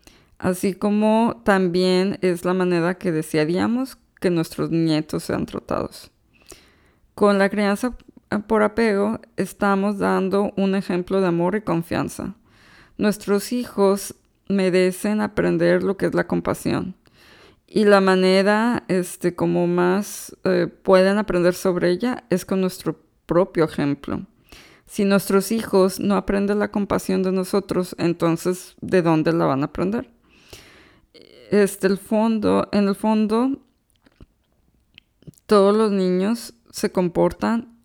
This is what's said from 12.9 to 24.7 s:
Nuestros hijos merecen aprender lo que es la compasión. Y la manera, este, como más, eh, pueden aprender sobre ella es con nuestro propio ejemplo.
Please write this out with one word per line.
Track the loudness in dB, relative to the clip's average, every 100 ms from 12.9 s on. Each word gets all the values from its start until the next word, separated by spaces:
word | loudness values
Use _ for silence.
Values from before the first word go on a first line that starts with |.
| -2
Nuestros | -2 -2 -2 -2 -2
hijos | -6 -6 0 2 2 -4 -16 _ _ -4
merecen | 0 2 2 2 0 -4 -2
aprender | -2 -2 0 2 2 2
lo | 0 -2
que | -2
es |
la | -2 -2
compasión. | -2 -2 -4 -4 -4 -6 -12 _ _ -20 -20 -20 _ _
Y | 2
la | 6 6
manera, | 6 4 4 4 4 2 0 -2 -2
este, | -2 -2 -4 -4
como | -2 -2 0 0
más, | 2 2 0 -4 -12 -16 -6
eh, | -2 0 -2
pueden | -4 4 6 6 2
aprender | 0 2 2
sobre | 2 -2 0 0
ella | 0 -2 -6 -4
es | -4
con | -2 -2
nuestro | -2 -4 -8 -8 _ _ -2
propio | 0 2 0
ejemplo. | -2 0 -2 -4 -6 -10 -10 _ _ -20 -20